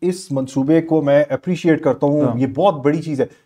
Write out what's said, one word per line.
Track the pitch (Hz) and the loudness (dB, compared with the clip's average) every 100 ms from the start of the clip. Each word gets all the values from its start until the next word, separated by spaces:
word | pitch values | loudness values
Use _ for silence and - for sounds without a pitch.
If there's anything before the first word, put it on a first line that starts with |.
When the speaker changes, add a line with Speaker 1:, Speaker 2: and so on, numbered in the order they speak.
Speaker 1:
इस | 175 180 - | -4 -4 -6
मंसूबे | 135 131 139 135 165 | -6 -4 -2 2 2
को | 165 160 | 2 0
मैं | 139 143 147 | 2 2 2
अप्रिशिएट | 135 180 175 170 160 | -2 -4 -2 2 2
करता | 139 123 143 | 2 0 0
हूँ, | 147 139 | 0 0
Speaker 2:
हाँ। | 120 | 0
Speaker 1:
ये | 131 | -2
बहुत | 120 196 151 | 0 0 0
बड़ी | 139 160 | 0 -2
चीज़ | 160 139 | -4 -4
है। | 120 - | -4 -6